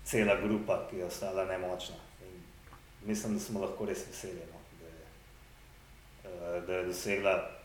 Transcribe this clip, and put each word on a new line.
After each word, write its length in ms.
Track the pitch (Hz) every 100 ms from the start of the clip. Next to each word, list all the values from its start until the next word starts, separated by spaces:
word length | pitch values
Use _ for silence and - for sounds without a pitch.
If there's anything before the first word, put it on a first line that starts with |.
cela 340 | - 120 101 98
grupa, 480 | 104 107 - 87 -
ki 120 | 95
je 80 | 87
ostala 380 | - 98 95 92
nemočna. 500 | 92 90 90 - - - -
In 220 | 95 90 - - - - - -
mislim, 320 | 101 104 113
da 60 | 101
smo 200 | - 104
lahko 260 | 92 - 101
res 200 | 92 -
veseli, 340 | - 92 87
no, 160 | 85 - -
da 140 | - 85
je, 180 | 82 - - - - - - - - - - - - 95 90 87
eh, 80 | 87
da 120 | 87
je 120 | 92 90
dosegla 500 | 90 107 98 98 90 - -